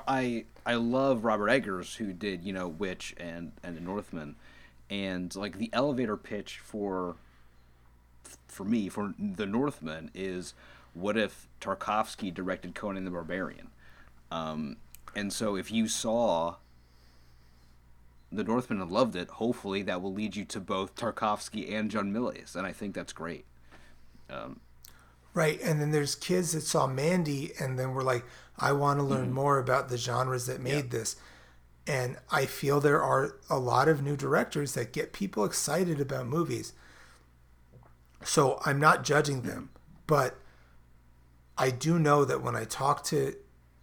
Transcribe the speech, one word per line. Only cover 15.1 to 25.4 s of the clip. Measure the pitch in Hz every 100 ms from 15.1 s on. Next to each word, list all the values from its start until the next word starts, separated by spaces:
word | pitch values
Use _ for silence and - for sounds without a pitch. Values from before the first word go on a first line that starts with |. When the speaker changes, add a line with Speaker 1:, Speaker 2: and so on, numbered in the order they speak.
| 104
Speaker 1:
and | 101
so | - 110 98
if | 90
you | 110 110
saw | - 113 117 113 85 85 - - - - - - - - - - - - - - - - - -
The | 101
Northman | 101 117 120 104
and | 87
loved | 98 123 90
it, | 87
hopefully | - 113 120 101 98
that | 98 90
will | 98
lead | 95 107 104
you | 95
to | 110
both | 90 98 95 -
Tarkovsky | 113 - 110 104 - 110 -
and | 107 107
John | 107 101
Milius, | 104 123 - - -
and | 95
I |
think | - 104
that's | 92 -
great. | - 82 82 - - - - - - - - -
Um, | 65 60 - - - - - - - -
Speaker 2:
Right, | 175